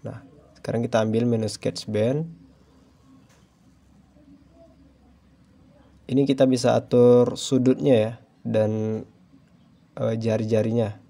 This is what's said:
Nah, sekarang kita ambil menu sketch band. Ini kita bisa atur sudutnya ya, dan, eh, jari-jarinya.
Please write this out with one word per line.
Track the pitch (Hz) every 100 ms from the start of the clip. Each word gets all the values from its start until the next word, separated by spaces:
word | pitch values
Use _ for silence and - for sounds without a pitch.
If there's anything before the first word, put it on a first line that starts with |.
| 110
Nah, | 107 - - _ _
sekarang | - 117 117
kita | 113
ambil | 110 110 120
menu | 117 107
sketch | - 110 - -
band. | 107 110 143 165 165 - _ _ _ _ _ _ - _ _ _ _ _ _ _ _ _ _ 285 285 _ _ - _ _ _ _ _ _ _ _ _ _ _ _ _ -
Ini | 131 139
kita | 135 131
bisa | 127 120 117
atur | - 123 120 123 120
sudutnya | - - 131 127 131 147 120
ya, | 110 117 _ _ 120
dan, | 110 107 110 110 110 - _ _ _ _ _ _ _ _ -
eh, | 117 113
jari-jarinya. | 113 110 110 110 113 117 107 104